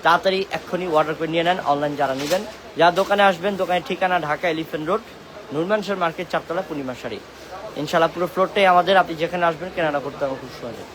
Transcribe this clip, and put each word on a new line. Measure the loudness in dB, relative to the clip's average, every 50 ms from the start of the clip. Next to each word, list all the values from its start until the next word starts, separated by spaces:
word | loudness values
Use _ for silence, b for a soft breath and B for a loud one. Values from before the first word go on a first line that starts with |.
| 6
তাড়াতাড়ি | 6 4 4 4 2 0 0 -2 -4 -6 -8
এক্ষুনি | -6 -4 -4 -4 -2 2 2 2
অর্ডার | 2 2 0 -4
করে | -4 -2 0
নিয়ে | 0 2 2
নেন, | 0 0 2 0
অনলাইন | 0 2 0 -2 0 0
যারা | 0 -2 0 -2
নেবেন। | -2 0 0 -2 -2 -6 -12 -16 -18 -14 0 4
যারা | 4 4 6 4
দোকানে | 2 2 4 4 6 4
আসবেন, | 4 2 -2 -2 -2 0
দোকানের | 0 0 0 -2 0 -4
ঠিকানা | -4 -2 0 2 2 0 0 0
ঢাকা | -4 -2 0 -2 -2
এলিফ্যান্ট | -2 -4 -6 -6 -6 -2 -2
রোড, | -2 -2 -4 -8 -20 -20 -20 -18 -18 -18 -14 -8 -4
নুরমান | -4 0 0 0 -2 0
শাহ | -2 -2 -2 -2
মার্কেট, | -2 -2 -4 -8 -4 -4
চারতলা, | -4 -4 -2 -4 -4 -4 -4
পূর্ণিমা | -6 -6 -6 -6 -8 -8
শাড়ি। | -8 -10 -10 -10 -12 -16 -20 -20 -18 -16 -14 -14 -14 -12 -8 -8
ইনশাল্লাহ | -6 0 2 2 2 2 2
পুরো | -2 -4 -4 0
ফ্লোরটাই | 0 0 0 2 4 6 6 6
আমাদের, | 6 6 6 6 4
আপনি | 4 2 0 -4
যেখানে | -4 -4 -2 0 0 0
আসবেন | 0 0 -6 -8 -4
কেনাকাটা | -2 0 0 0 0 -4
করতে | -4 -6 -4 -4 -4
আমার | -4 -6
খুব | -10 -14 -14 -12
সহজে। | -10 -10 -10 -12 -14 -16 -18